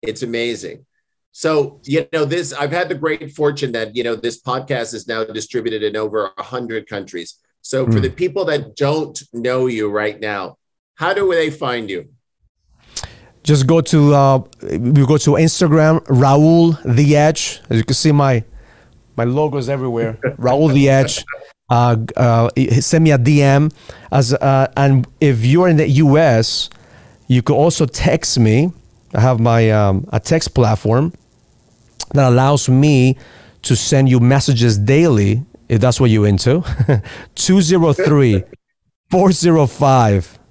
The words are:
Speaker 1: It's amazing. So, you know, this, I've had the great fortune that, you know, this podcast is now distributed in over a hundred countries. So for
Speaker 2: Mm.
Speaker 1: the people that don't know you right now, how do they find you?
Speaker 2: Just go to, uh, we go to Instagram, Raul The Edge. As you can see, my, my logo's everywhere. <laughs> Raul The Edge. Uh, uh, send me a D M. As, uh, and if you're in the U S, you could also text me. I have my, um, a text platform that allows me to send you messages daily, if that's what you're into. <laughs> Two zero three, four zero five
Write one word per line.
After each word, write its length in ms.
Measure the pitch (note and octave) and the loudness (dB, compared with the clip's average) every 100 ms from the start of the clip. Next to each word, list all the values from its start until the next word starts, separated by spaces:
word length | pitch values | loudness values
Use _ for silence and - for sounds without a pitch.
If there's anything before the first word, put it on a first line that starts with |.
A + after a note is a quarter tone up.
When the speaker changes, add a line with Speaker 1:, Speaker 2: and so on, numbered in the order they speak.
Speaker 1:
It's 200 | G#2+ G#2+ | -12 -10
amazing. 600 | B2 A#2 A#2 A2+ F2 - _ _ _ _ _ | -10 -8 -8 -8 -12 -18 _ _ _ _ _
So, 480 | - D#3+ D#3 C#3 - | -8 -4 -2 -4 -8
you 220 | - C#3 - | -6 -6 -4
know, 120 | E3 | -6
this, 280 | D3 E3+ D3+ | -4 -4 -8
I've 180 | C#3+ D3 | -8 -6
had 180 | E3+ F3 | -4 -6
the 40 | |
great 380 | D#3+ D#3 D#3 D3+ | -6 -6 -6 -12
fortune 380 | - D3 C#3+ C3+ | -4 -4 -2 -6
that, 240 | A#2 A2 A2+ | -6 -8 -6
you 80 | |
know, 100 | A#2 | -6
this 260 | A2 A2+ A#2 | -6 -8 -10
podcast 500 | - B2+ C3+ C3+ A2+ | -8 -8 -6 -8 -8
is 140 | A2+ G2+ | -12 -10
now 160 | A2 | -8
distributed 580 | A2 G#2+ G#2+ B2 A2+ A2 | -8 -10 -10 -8 -6 -6
in 140 | G#2 G#2 | -6 -6
over 340 | G#2+ G#2+ G2 - | -6 -6 -8 -10
a 60 | |
hundred 440 | - B2+ A#2+ A2+ - | -12 -10 -8 -10 -10
countries. 480 | G#2 F2+ F2 E2 - _ _ | -14 -12 -14 -16 -20 _ _
So 240 | - - B2 | -8 -4 -2
for 120 | A2 | -2
Speaker 2:
Mm. 40 | |
Speaker 1:
the 80 | B2+ | -2
people 340 | - F3+ G3 | -4 -6 -4
that 320 | E3+ D3 - - | -4 -4 -8 -6
don't 440 | C#3 D#3 D#3 - C#3 | -4 -4 -6 -12 -16
know 340 | A#2 A#2 B2+ B2+ | -8 -6 -2 -4
you 220 | A#2 G#2 | -4 -4
right 320 | G#2 G#2+ G#2+ | -4 -6 -8
now, 380 | G#2+ G2+ F2+ - _ _ _ _ | -10 -8 -10 -16 _ _ _ _
how 180 | E3 | -6
do 180 | G3 G3 | -2 -2
they 180 | E3+ D#3 | -2 -4
find 380 | C#3 C#3 A#2+ A2 | -6 -8 -8 -8
you? 220 | F#2 D#2 _ _ _ _ _ _ _ _ - - - - _ | -12 -12 _ _ _ _ _ _ _ _ -16 -16 -18 -20 _
Speaker 2:
Just 240 | - D3 C3 | -2 0 2
go 140 | E3 | 0
to, 340 | D#3 D#3+ D3 | 2 2 4
uh, 240 | C#3+ C#3 C3+ - _ | 4 2 0 -2 _
we 440 | - E2 A#2+ D3 C3 | -10 -6 0 2 2
go 100 | D3+ | 2
to 140 | - | 2
Instagram, 760 | C#3+ D#3+ - F3 D#3 D#3 D#3+ | 2 2 0 0 2 2 0
Raul 760 | - B2+ C3+ C#3+ D#3 E3+ E3+ D#3 | 0 2 4 4 4 4 4 0
The 320 | - A#2+ D3 D3 | -2 2 4 4
Edge. 440 | D3+ D#3+ - - - | 2 0 -6 -10 -4
As 80 | A2+ | -2
you 60 | |
can 100 | A2 | -2
see, 180 | C3+ D#3 | 0 2
my, 320 | D3 C#3 B2 G#2+ - - _ _ _ _ - | 2 2 0 -4 -18 -20 _ _ _ _ -6
my 80 | |
logo's 440 | A#2 C3 D3+ C#3 B2 | -4 -2 -2 -4 -6
everywhere. 500 | C#3 B2+ A#2 A2+ A2+ | -6 -4 -4 -6 -6
<laughs> 40 | C#3+ - | -8 -4
Raul 360 | A#2+ C3+ D#3 | -2 2 2
The 160 | C#3 C#3 | 4 4
Edge. 340 | C3+ C3+ - - - - _ _ | 2 0 -4 -12 -18 -20 _ _
Uh, 260 | A#2+ A#2+ A#2 A2+ - | 0 2 0 -4 -2
uh, 340 | B2 A2+ A#2 - C3 B2 | 0 2 0 0 0 0
send 240 | - E3 | 0 2
me 80 | D#3+ | 2
a 60 | C#3+ | 2
D 220 | A#2+ D3 | 2 2
M. 280 | C#3 C#3 D#3 - - - - | 4 2 2 -4 -20 -20 -4
As, 240 | - B2 | -2 0
uh, 320 | C#3 C#3 C3+ C3+ - | 0 0 2 0 0
and 300 | C#3 C3+ B2+ _ | 2 2 0 _
if 240 | D3 B2 | 0 2
you're 240 | A#2 D#3 F3+ | 2 2 4
in 80 | D#3 | 2
the 120 | D3+ | 2
U 300 | C3+ D3+ C#3+ | 2 4 4
S, 500 | D#3+ A2+ A2+ - - - - - - _ _ | 4 2 0 -4 -8 -12 -20 -20 -20 _ _
you 140 | B2+ | 0
could 120 | - | 2
also 320 | C3+ D#3+ E3 C#3 | 2 2 0 -4
text 520 | - E3 D#3+ - - | -2 -2 -2 -2 0
me. 320 | A2 A2+ E3+ - _ _ _ | 2 2 0 -4 _ _ _
I 60 | - | -2
have 180 | A#2+ B2 | 0 2
my, 320 | A#2 A#2 A2 | 2 2 2
um, 340 | G#2+ G2+ F#2+ - | 2 2 0 -2
a 60 | G#2+ | -6
text 340 | - E3 - | -2 -2 -2
platform 600 | - A2+ G#2+ A#2 A#2 D#3+ - _ _ _ _ _ _ _ _ - | 0 0 0 0 0 -2 -6 _ _ _ _ _ _ _ _ -6
that 160 | C#3+ C3 | 0 2
allows 400 | B2 C3+ C#3+ - | 2 2 0 2
me 480 | B2+ D3 C#3 B2+ C3+ - - - _ | 2 4 4 2 0 -8 -20 -20 _
to 140 | - A#2 | -4 -2
send 320 | - C#3 C3+ | 0 2 2
you 100 | B2+ | 4
messages 560 | A#2+ C#3 B2+ B2 A#2+ G#2 | 2 2 0 0 2 0
daily, 640 | G#2 C#3+ E3+ A#2 G2+ A2 C#3 - _ | 2 2 2 2 0 -2 -6 -18 _
if 120 | A2+ | 0
that's 200 | B2 A#2+ | 0 2
what 100 | B2+ | 2
you're 160 | G#2+ G#2 | 2 2
into. 360 | G2 - D3+ - - - B2 - - | 2 2 -2 -2 -4 0 0 -2 -16
<laughs> 160 | - - | -20 -10
Two 240 | - F#3 | 0 2
zero 300 | E3 F3 E3 | 2 2 2
three, 500 | C#3+ F3+ D3 C3 G2 - - _ _ _ _ _ | 0 2 2 2 2 -2 -16 _ _ _ _ _
four 200 | F#3 F#3+ | 2 2
zero 360 | F3+ F3 E3 C#3 | 2 2 2 2
five 720 | - C#3+ C3 A2+ G2+ F2 - _ | 0 2 4 4 0 -2 -14 _